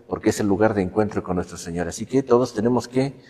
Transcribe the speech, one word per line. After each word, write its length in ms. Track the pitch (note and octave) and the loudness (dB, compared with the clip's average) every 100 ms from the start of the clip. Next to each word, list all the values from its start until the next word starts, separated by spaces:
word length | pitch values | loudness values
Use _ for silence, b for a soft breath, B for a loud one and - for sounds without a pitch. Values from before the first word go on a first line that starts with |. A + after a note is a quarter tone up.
| B | B
porque 220 | F#2 A2 | -2 0
es 100 | G#2 | 0
el 80 | G#2 | 2
lugar 280 | F#2+ A2 G#2 | 4 4 2
de 80 | |
encuentro 400 | F2+ G#2+ G#2 G2+ | 0 0 0 -2
con 120 | - F2+ | -4 -4
nuestro 220 | F2 E2+ | -4 -8
Señor. 300 | F2 E2+ E2+ | -8 -6 -6
Así 180 | - A2 | -6 -4
que 160 | C3 | -2
todos 300 | C3+ A#2+ B2+ | 4 4 4
tenemos 340 | - A#2+ B2 - | 0 0 0 0
que 260 | B2+ C#3 - | -2 -2 -4